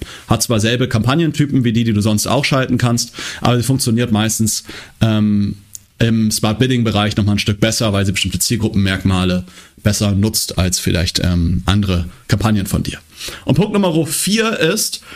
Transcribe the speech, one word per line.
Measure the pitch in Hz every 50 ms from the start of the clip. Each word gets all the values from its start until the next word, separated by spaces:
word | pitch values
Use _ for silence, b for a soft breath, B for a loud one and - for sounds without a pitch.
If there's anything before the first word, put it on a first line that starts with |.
| B B B B B B
Hat | 117 110
zwar | - - 120 107
selbe | 98 113 123 120 127 123
Kampagnentypen | - 113 104 117 135 165 170 156 151 - 147 143 127 131 117
wie | 120
die, | 110 117 117
die | 117 107
du | 104
sonst | 101 110 107 104 -
auch | - 110 139 143
schalten | - 151 135 131 - 127
kannst, | 120 127 123 120 120 - - B B B B B B
aber | - 113 123
sie | 123
funktioniert | 113 123 131 135 - 123 110 117 123 117
meistens, | 104 104 110 110 - - 110 107 - - B B B B B B B -
ähm, | 113 110 107 107 107 104 104 101 101 101 101 - - - - - - _ _ -
im | 117 113 113 113 110 107
Smart | 107 - - 110 107 107
Bidding | 131 127 131 120
Bereich | 113 113 98 104 104 104 -
nochmal | - 101 101 104
ein | 101
Stück | - - 101 -
besser, | - 113 110 - 117 110
weil | 101 98 98
sie | 101
bestimmte | 90 - - 95 - 90
Zielgruppenmerkmale | - - 123 107 101 107 - 95 98 95 95 92 - 98 92 92 92 92 90 90 90 B B B B B B B -
besser | 104 104 - 107 101
nutzt | 98 98 101 110 110 - - - - -
als | 92 92 90 -
vielleicht, | - 95 92 87 85 85 - -
ähm, | 92 90 90 87 85 87 90 87 -
andere | - 95 104 101 95 92 87 85 B B B B
Kampagnen | - 110 101 101 110 107 101 87
von | - - -
dir. | - - - - - B B B B B B B B
Und | - 135
Punkt | 139 202 214
Nummer | - 208 190 180 156 160 160
vier | - - - - 180 208 226 220 226 220 -
ist, | 147 160 196 226 - - - - B B B